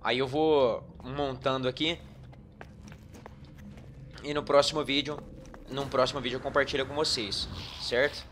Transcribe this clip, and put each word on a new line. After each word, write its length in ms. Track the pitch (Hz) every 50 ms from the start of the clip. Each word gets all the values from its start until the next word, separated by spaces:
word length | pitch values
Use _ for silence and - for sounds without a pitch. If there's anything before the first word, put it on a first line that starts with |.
Aí 180 | - 110 120 123
eu 80 | 135
vou 560 | 131 127 151 156 160 156 143 135 120 107 - - - - - -
montando 640 | 123 131 143 143 139 131 127 - 139 131 131 127 127
aqui. 320 | 127 - 151 156 170 - - - - - - - - - - - - - - - - - - - - - - - - - - - - - - - - - - - - - - - - - - - - - -
E 100 | 143 147
no 80 | 147 143
próximo 420 | - 143 143 143 - 151 156 147
vídeo, 380 | 127 139 143 143 139 151 143 - - - - - - - - - -
num 180 | - 135 139 131
próximo 320 | 127 135 127 127 131 143
vídeo 180 | 123 123 120 131
eu 20 |
compartilho 440 | 120 139 117 139 139 135 - 139 131
com 100 | 131 143
vocês, 520 | 147 156 151 - 135 113 101 95 - - - - - - - - -
certo? 460 | - - 123 120 131 147 - - - -